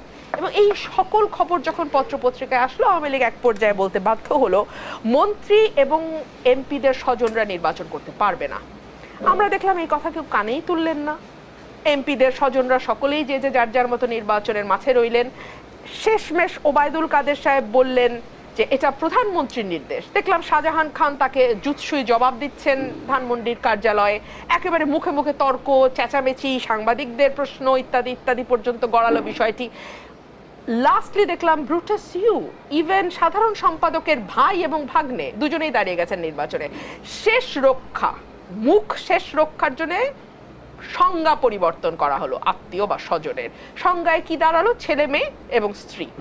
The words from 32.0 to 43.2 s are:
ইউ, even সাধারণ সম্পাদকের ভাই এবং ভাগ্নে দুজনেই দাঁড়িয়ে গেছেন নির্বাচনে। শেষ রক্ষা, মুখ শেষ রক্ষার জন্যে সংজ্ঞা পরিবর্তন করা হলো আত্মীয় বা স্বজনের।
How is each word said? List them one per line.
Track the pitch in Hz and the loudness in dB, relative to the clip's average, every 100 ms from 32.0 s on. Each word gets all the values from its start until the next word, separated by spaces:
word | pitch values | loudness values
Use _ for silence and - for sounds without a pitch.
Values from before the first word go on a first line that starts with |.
| - 359 | -4 0
ইউ, | 453 339 160 - - | 2 2 -2 -10 -4
even | 294 320 381 349 | -2 2 0 0
সাধারণ | - 330 370 440 | 0 0 4 2
সম্পাদকের | 403 370 320 339 330 330 285 185 | 2 0 2 0 0 0 -2 -2
ভাই | - 302 392 | 2 2 2
এবং | 330 311 277 | -2 -2 -2
ভাগ্নে | 330 285 247 135 208 | 0 0 -4 -6 -4
দুজনেই | 285 320 311 | -2 -2 -2
দাঁড়িয়ে | 233 185 175 | 0 0 0
গেছেন | 254 185 | -2 -4
নির্বাচনে। | 160 147 156 131 151 - - - - | -6 -6 -6 -6 -8 -10 -14 -16 -14
শেষ | - - 480 - 294 | -4 0 0 0 2
রক্ষা, | 262 - - - 180 - - - - | 2 2 -2 -4 -4 -4 -12 -20 -14
মুখ | 185 233 403 403 - | -2 4 4 2 -4
শেষ | - 349 - 285 | -2 -2 0 0
রক্ষার | 311 - 302 262 | 0 0 -2 -2
জন্যে | 320 359 539 - - - - - - - - | -4 -2 -4 -6 -16 -20 -20 -20 -20 -20 -10
সংজ্ঞা | - 359 349 320 294 | 2 2 4 2 2
পরিবর্তন | 247 208 170 170 170 165 | 0 2 0 0 -4 0
করা | 147 135 | 0 0
হলো | 139 127 - | -2 -2 -2
আত্মীয় | - - 175 202 | -4 -6 -4 -2
বা | 135 | -2
স্বজনের। | - 170 | -2 -4